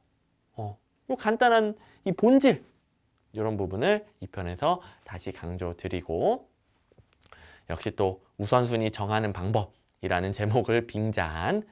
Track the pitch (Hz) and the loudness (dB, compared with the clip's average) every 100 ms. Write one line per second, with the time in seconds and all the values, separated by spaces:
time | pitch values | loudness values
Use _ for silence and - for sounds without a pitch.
0 | _ _ _ _ _ - 104 101 _ _ | _ _ _ _ _ -10 -10 -12 _ _
1 | - 254 208 226 247 226 214 214 - _ | -8 -4 0 4 6 6 4 -2 -14 _
2 | 190 180 220 269 269 151 - _ _ _ | -4 4 6 8 6 4 -2 _ _ _
3 | _ _ _ 107 110 104 92 95 170 208 | _ _ _ -4 -2 -2 -4 0 2 2
4 | 208 _ - - 87 90 151 175 - - | -2 _ -12 -8 -8 -2 0 0 -4 -20
5 | - 92 - - 85 90 90 85 92 90 | -18 -12 -12 -10 -10 -6 -8 -8 -6 -6
6 | - 82 165 254 - _ _ _ _ _ | -4 -2 -2 -2 -6 _ _ _ _ _
7 | _ _ _ - - - - 82 107 - | _ _ _ -20 -20 -20 -12 -8 -6 -2
8 | 95 95 _ - 104 127 120 117 110 110 | -2 -2 _ -10 0 2 2 0 -2 -4
9 | 101 110 107 87 92 110 98 _ _ _ | -4 -2 -2 -4 -2 0 -2 _ _ _
10 | 92 90 95 98 104 117 110 117 117 104 | -2 -2 -2 -2 0 0 2 0 0 -4
11 | 110 104 82 80 101 208 214 | -2 -2 -4 -4 -2 -2 -6